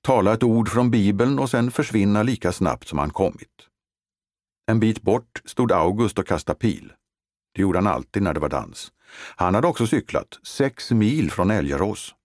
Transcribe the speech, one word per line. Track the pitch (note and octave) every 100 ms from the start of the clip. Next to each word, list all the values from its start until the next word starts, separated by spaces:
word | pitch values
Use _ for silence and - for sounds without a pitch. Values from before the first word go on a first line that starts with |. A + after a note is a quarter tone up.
tala | - B2 G2
ett | A2
ord | B2 A2+ G#2+
från | A#2+ B2
Bibeln | A2+ G2+ G2+ B2 C#3
och | C3+
sen | B2 B2
försvinna | - D3 A2+ G2 G#2
lika | A#2 B2 F2+
snabbt | F2 F2 A#1+ -
som | D2
han | D2+
kommit. | - F#2+ - - _ _ _ _ _ _ _ _ _ _ _ -
En | A2+
bit | A2 A2
bort | - A#2+ - -
stod | - - B2
August | F2+ E2 G2+ A2 -
och | F#2
kastade | E2 - -
pil. | A2+ - - _ _ _ _ _ _
Det | -
gjorde | G2 F2+
han | G2+
alltid | C2 C2+ G2+
när | F#2+
det | D2+
var | D2
dans. | C#2+ - - - _ _ - -
Han | - F2+
hade | G2+ E3+
också | - A2+
cyklat | C#3 - - - -
sex | - - C#3 - -
mil | A#2 G#2+ D3+ F2+
från | - F#2
Älgarås. | G#2+ C#2 C#2+ G2 A2 - _